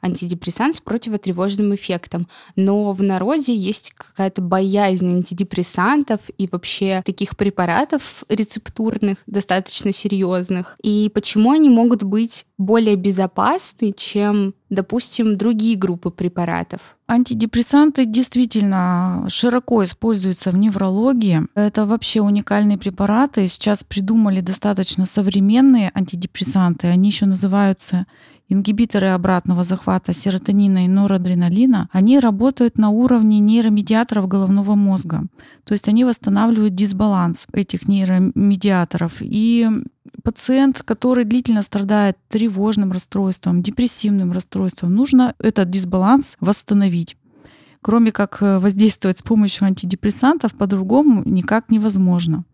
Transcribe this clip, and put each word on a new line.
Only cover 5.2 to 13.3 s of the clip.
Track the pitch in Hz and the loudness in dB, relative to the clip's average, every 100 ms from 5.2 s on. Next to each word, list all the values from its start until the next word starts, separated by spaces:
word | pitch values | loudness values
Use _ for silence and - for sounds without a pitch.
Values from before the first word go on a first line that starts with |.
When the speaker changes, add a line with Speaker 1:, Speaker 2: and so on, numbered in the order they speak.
| 175 175 196 - 175 - 180 - 277 214 - - | -2 -6 -6 -4 -4 -2 0 0 0 -4 -6 -8
Speaker 1:
и | 190 | -6
вообще | 180 - - 196 190 | -6 -8 -4 -2 -2
таких | 185 190 202 - | -4 -6 -8 -2
препаратов | 202 190 175 170 294 294 - - - | -4 -2 0 0 0 -4 -6 -16 -6
рецептурных, | 196 214 - - - 220 220 208 196 - | -4 -4 -6 -14 -6 -4 -2 -4 -4 -6
достаточно | 202 196 185 190 - 202 | -6 -2 -2 -2 -6 -4
серьезных. | 196 208 196 190 185 180 180 185 - | -4 -4 -2 0 -2 -2 -6 -6 -6
И | 214 208 214 | -2 0 0
почему | 214 202 214 220 | -2 -2 2 4
они | 302 302 | 6 6
могут | 233 240 233 | 6 4 2
быть | 196 208 226 - - _ | 0 -2 -2 -6 -14 _
более | 196 220 220 208 | 0 2 4 2
безопасны, | 190 185 190 | 0 0 -2